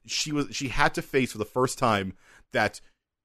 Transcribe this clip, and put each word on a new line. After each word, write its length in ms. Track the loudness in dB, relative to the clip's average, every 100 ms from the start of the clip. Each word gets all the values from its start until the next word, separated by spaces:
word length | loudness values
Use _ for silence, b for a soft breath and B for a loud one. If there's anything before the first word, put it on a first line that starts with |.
| -8
she 260 | -6 -2
was, 160 | -2 -2
she 160 | -4 -2
had 240 | 2 2 2
to 60 |
face 300 | -2 0 0
for 60 | -2
the 80 | -4
first 320 | 0 0 2
time 360 | 2 2 0 -8 b b _
that 300 | 0 0 -2 -18 _ _ _